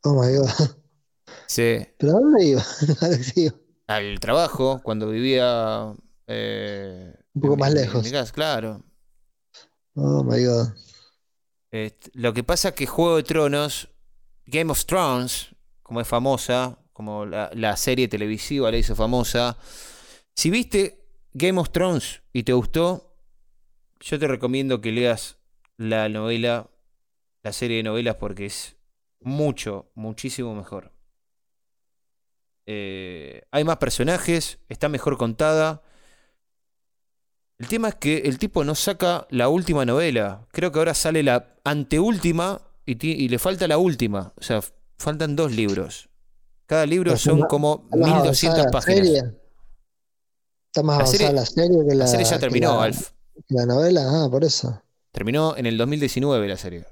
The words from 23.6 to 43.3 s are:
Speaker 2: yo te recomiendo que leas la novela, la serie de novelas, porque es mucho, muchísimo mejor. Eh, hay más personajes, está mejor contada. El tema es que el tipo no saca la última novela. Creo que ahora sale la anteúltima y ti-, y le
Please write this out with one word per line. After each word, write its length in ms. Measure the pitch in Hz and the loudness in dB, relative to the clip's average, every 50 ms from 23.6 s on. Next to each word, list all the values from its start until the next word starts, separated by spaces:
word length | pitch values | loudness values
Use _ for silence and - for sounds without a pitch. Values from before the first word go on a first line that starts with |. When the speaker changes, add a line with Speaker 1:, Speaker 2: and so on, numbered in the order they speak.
| _ _ _ _ _ _ _ _ | _ _ _ _ _ _ _ _
Speaker 2:
yo 180 | - - - 147 | -8 -6 -4 -2
te 80 | 151 | 0
recomiendo 560 | 147 131 113 120 123 127 135 139 135 131 113 104 | -2 -2 -2 -2 -2 -2 -2 0 -2 -2 -2 -2
que 100 | 117 110 | -4 -2
leas 460 | 117 123 120 117 107 - - - _ _ _ _ _ _ _ _ _ | 0 2 0 0 -2 -4 -14 -16 _ _ _ _ _ _ _ _ _
la 320 | 113 110 110 110 107 110 | -4 -2 -2 0 -2 -2
novela, 580 | 107 107 107 113 117 117 113 120 120 120 104 - _ _ _ _ _ _ _ _ _ _ _ _ _ _ _ | -4 -4 -4 -2 -2 0 0 0 -2 -2 -4 -10 _ _ _ _ _ _ _ _ _ _ _ _ _ _ _
la 100 | 107 104 | -12 -8
serie 240 | - - 120 117 113 | -6 -4 -2 -2 -2
de 40 | 110 | -2
novelas, 320 | 110 107 117 120 117 107 | -2 -4 -2 -2 -2 -4
porque 280 | - - 104 98 90 101 | -4 -6 -10 -8 -8 -10
es 300 | 101 - - - - - _ _ _ _ _ _ _ _ _ | -10 -10 -12 -14 -16 -18 _ _ _ _ _ _ _ _ _
mucho, 680 | _ 123 135 143 147 151 127 - - 110 101 98 - _ _ | _ -6 -4 -2 0 -2 -2 -4 -6 -8 -8 -10 -12 _ _
muchísimo 600 | - 107 110 107 - - 135 127 - 127 117 110 | -14 -12 -12 -12 -10 -10 -10 -8 -8 -8 -8 -8
mejor. 380 | 104 98 - - 98 - - _ - _ _ _ _ _ _ _ _ _ _ _ _ _ _ _ _ _ _ _ _ _ _ _ _ _ _ _ _ _ _ _ _ _ | -12 -12 -12 -14 -16 -16 -16 _ -20 _ _ _ _ _ _ _ _ _ _ _ _ _ _ _ _ _ _ _ _ _ _ _ _ _ _ _ _ _ _ _ _ _
Eh, 760 | - 107 104 101 98 98 95 95 92 90 82 73 69 64 57 - _ | -12 -10 -10 -10 -10 -10 -10 -12 -12 -14 -14 -16 -16 -18 -20 -20 _
hay 140 | - 143 151 | -2 -2 0
más 140 | 160 165 - | 0 0 0
personajes, 800 | - 160 - - 123 139 175 175 - - 170 165 156 - - - - _ | -2 -4 0 0 0 0 0 0 0 0 0 0 -2 -4 -10 -14 -16 _
está 220 | 117 - - 147 | -8 -4 -4 -4
mejor 260 | 151 135 - 151 143 | -2 -2 -2 -2 -2
contada. 680 | 131 123 117 113 - 151 156 156 156 156 156 156 151 _ _ _ _ _ _ _ _ _ _ _ _ _ _ _ _ _ _ _ _ _ _ _ _ _ _ _ _ _ _ _ _ _ _ _ _ | 0 -2 -4 -2 0 2 2 4 2 2 0 -2 -6 _ _ _ _ _ _ _ _ _ _ _ _ _ _ _ _ _ _ _ _ _ _ _ _ _ _ _ _ _ _ _ _ _ _ _ _
El 100 | 117 120 | -8 -4
tema 200 | 214 226 226 220 | -4 -2 -2 -2
es 60 | 202 | -4
que 240 | - - 143 156 156 | -2 -2 0 0 0
el 200 | - 143 131 127 | 0 -2 -2 -2
tipo 260 | - 202 - 180 147 | -4 -2 0 0 0
no 100 | 143 151 | 0 -2
saca 520 | - - - 196 165 - 175 175 170 - _ | -2 -2 -2 -2 0 0 0 0 -2 -4 _
la 180 | - 123 120 131 | -2 2 2 4
última 380 | 151 180 180 165 165 147 135 | 2 2 0 0 0 0 2
novela. 600 | 120 120 143 170 165 135 117 107 98 98 101 117 _ _ | 2 2 2 2 2 0 0 -2 -2 -4 -10 -16 _ _
Creo 200 | - 165 180 139 | -4 -4 -2 0
que 60 | 156 | 2
ahora 140 | 160 165 151 | 0 2 0
sale 300 | - - 165 160 160 147 | 0 -2 0 2 2 4
la 320 | 139 123 123 - - _ _ _ | 4 2 2 0 -4 _ _ _
anteúltima 960 | 139 147 147 139 - - 151 180 226 233 190 - 165 165 165 170 190 196 - - - - - - | -4 -2 -2 -2 0 2 2 2 2 0 2 2 0 2 2 0 -2 -4 -6 -10 -18 -20 -18 -8
y 120 | - 127 | -8 -6
ti-, 160 | 113 - 156 160 | -4 -2 -4 -2
y 160 | - 143 | 0 0
le 100 | 123 | 0